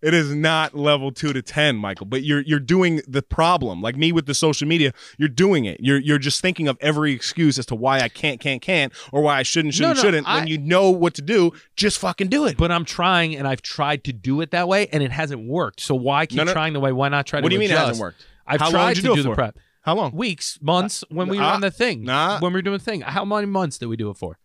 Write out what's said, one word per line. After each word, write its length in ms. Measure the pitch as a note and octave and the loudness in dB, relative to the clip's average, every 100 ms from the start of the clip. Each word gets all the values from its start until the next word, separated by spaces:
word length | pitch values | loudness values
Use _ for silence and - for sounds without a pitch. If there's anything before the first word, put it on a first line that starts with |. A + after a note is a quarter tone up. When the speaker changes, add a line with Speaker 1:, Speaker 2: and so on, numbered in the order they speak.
Speaker 1:
It 100 | D#3 | 2
is 220 | E3+ D3 | 2 2
not 420 | D3 D#3+ D#3+ D#3 D3 | 0 0 2 0 0
level 360 | C#3+ D3 C3+ | 2 2 0
two 200 | C3 D#3 | -4 -4
to 80 | C3+ | -4
ten, 360 | - - D3+ A#2 | -6 0 2 2
Michael, 280 | G#2 F#2+ | -4 -8
but 180 | G2 C3 | -6 -4
you're, 180 | C#3 D3 | 0 0
you're 180 | C#3+ D3 | 2 -2
doing 400 | B2+ F3+ F#3 D#3+ C3+ | 2 2 2 0 -2
the 140 | C3+ | -6
problem. 580 | - - D#3+ F3+ B2+ F2 | -4 0 2 2 0 -4
Like 160 | G#2+ B2+ | -6 0
me 160 | D#3+ | 2
with 140 | E3 C#3+ | 2 0
the 80 | |
social 340 | C#3 D#3+ D3 D3 | 0 0 0 0
media, 240 | E3+ C#3+ - - - | 2 2 -2 -18 -2
you're 140 | D3+ | -2
doing 340 | A#2+ F#3+ F3+ | 2 4 4
it. 160 | A2 E2 | 0 -2
You're, 160 | B2 C#3 | 2 2
you're 200 | C#3 D3 | 2 0
just 240 | C3+ - | 0 -2
thinking 260 | F#3 F3+ D#3 | -2 -2 -4
of 80 | B2+ | -2
every 320 | C#3+ D3+ D3+ | 0 0 0
excuse 440 | B2+ - - D#3+ C3 | -2 -6 2 2 2
as 60 | B2+ | -4
to 80 | |
why 260 | A2+ B2 C3+ | -2 0 2
I 100 | A#2+ | 0
can't, 280 | - D#3 B2 | -2 -4 -4
can't, 220 | D3 C3 | -4 -4
can't, 320 | - F#3 C3+ - - | -2 0 0 -4 -6
or 100 | C#3 | 0
why 160 | D3+ C#3 | 2 2
I 40 | |
shouldn't, 280 | C3 E3 D#3 | 0 0 0
shouldn't, 240 | D#3+ D#4 C#4+ | 2 2 4
Speaker 2:
No, 60 | |
no, 40 | G#3+ | 4
Speaker 1:
shouldn't. 220 | E3 D3 | 2 0
Speaker 2:
I 120 | A#3 | -2
Speaker 1:
When 80 | D#3+ | 0
you 100 | D#3 | -4
know 320 | C#3+ F3+ G3 | 2 4 6
what 240 | F#3 E3+ | 4 2
to 80 | - | 0
do, 300 | D3 A3+ F3 - _ | 0 4 4 0 _
just 220 | - G#3 - | -2 -2 0
fucking 280 | F#3+ E3+ G3 | -4 -2 0
do 160 | C4+ | 2
it. 140 | D4 D3+ | 0 2
Speaker 2:
But 120 | E3+ | 2
I'm 140 | E3+ | 2
trying, 500 | E3 - F3+ F#3 E3 | -2 -2 2 2 0
and 140 | D3+ C#3 | -2 -4
I've 140 | C3 | -4
tried 420 | - - C#3+ D3 | -6 -4 -2 -2
to 80 | - | -4
do 300 | A#2+ A2 C#3 | -8 -4 -2
it 80 | E3 | -2
that 180 | F3 F3 | -2 0
way, 200 | F#3+ G3+ | 0 2
and 140 | D#3 | 0
it 80 | C#3 | -2
hasn't 320 | C3 D#3+ C#3 A2+ | -2 -6 -6 -4
worked. 320 | D#3 C#3 - | -2 -2 -6
So 140 | - | -2
why 320 | C3+ B2 C#3 D#3+ | -2 2 0 0
keep 100 | B2 | 0
Speaker 1:
No, 80 | |
no. 80 | D#3+ | 0
Speaker 2:
trying 220 | F3+ D#3+ | 0 -2
the 60 | D3 | 0
way? 120 | C3+ | 0
Why 160 | C3 C#3 | 0 0
not 160 | C#3+ | 0
try 140 | C#3 D3 | -2 -2
Speaker 1:
What 60 | |
Speaker 2:
to 40 | D3 | 0
Speaker 1:
do 60 | |
you 60 | F#3+ | 2
mean 100 | G#3+ | 2
it 20 | |
Speaker 2:
adjust? 140 | E3 C#3+ | 2 0
Speaker 1:
hasn't 140 | A2+ | -2
worked? 240 | G2 - - - - | -6 -10 -20 -20 -4
Speaker 2:
I've 140 | C#3+ | 0
Speaker 1:
How 60 | D3+ | 2
long 60 | |
Speaker 2:
tried 220 | E3+ G#3 A#3 | 4 2 2
Speaker 1:
did 40 | |
Speaker 2:
to 0 | |
Speaker 1:
you 60 | A3+ | 2
do 40 | |
it 40 | F#3+ | 2
Speaker 2:
do 60 | |
the 60 | C3+ | 2
Speaker 1:
for? 40 | G#2+ | 0
Speaker 2:
prep. 220 | A#2 - _ _ | -2 -4 _ _
Speaker 1:
How 140 | - F3+ | -2 0
long? 160 | E3+ | 0
Speaker 2:
Weeks, 440 | C#3+ A#3 E3 - - | -2 -4 -4 -8 -6
months, 420 | C#3+ F3+ G3 - - | 0 0 0 -4 -8
when 200 | D#3 F#3 | -6 -4
we 100 | G3 | 0
were 60 | |
Speaker 1:
Uh, 100 | D3+ | 0
Speaker 2:
on 80 | G#3 | 2
the 80 | G3 | -2
thing. 340 | - A#3+ D3 | 0 -2 -2
Speaker 1:
nah. 360 | A2 C3 E3 G3+ | -2 0 2 0
Speaker 2:
When 120 | F3 | 0
we 60 | F#3 | -2
were 40 | |
doing 140 | F#3 G3 | -2 -4
the 80 | |
thing. 160 | G3+ G#3 | -4 -6
How 240 | B2+ D3+ | -4 -6
many 220 | G3+ G#3 G3+ | -2 -2 -2
months 320 | G3 F3 - | -2 -2 -4
did 80 | A#2+ | -8
we 100 | A2+ | -6
do 140 | G#2 | -6
it 80 | G2+ | -6
for? 200 | F2+ D#2+ | -12 -12